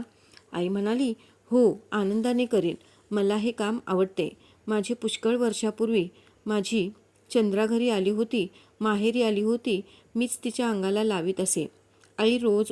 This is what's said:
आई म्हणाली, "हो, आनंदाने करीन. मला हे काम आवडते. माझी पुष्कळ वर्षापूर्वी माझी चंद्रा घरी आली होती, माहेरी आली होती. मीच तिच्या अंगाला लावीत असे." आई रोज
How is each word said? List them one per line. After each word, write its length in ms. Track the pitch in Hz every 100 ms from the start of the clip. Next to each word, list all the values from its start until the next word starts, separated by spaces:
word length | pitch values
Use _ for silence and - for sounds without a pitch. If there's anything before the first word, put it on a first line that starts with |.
| 233 _ _ - _
आई 140 | 170 180
म्हणाली, 460 | 196 208 247 262 220 - _ -
"हो, 300 | 247 220 - -
आनंदाने 540 | 208 196 220 240 240 240
करीन. 300 | 208 170 170 - _ -
मला 240 | 208 196 208
हे 160 | 226
काम 280 | 226 208 240 -
आवडते. 420 | 190 190 - 156 - - _ -
माझी 260 | 214 196
पुष्कळ 420 | 233 220 - 220 240
वर्षापूर्वी 720 | 233 214 220 214 226 220 180 - - _ 214
माझी 440 | 214 190 226 185 - _ _ -
चंद्रा 320 | 240 208 196 220
घरी 240 | 233 247
आली 200 | 208 190
होती, 380 | 214 226 233 175 - - -
माहेरी 400 | 214 202 220 240
आली 200 | 226 208
होती. 400 | 214 233 254 190 - - _ 226
मीच 240 | 247 -
तिच्या 260 | 240 240 240
अंगाला 340 | 202 190 208
लावीत 380 | 220 185 170 190
असे." 260 | 185 175 151 - _ _ - -
आई 200 | 220 240
रोज 340 | 240 202 214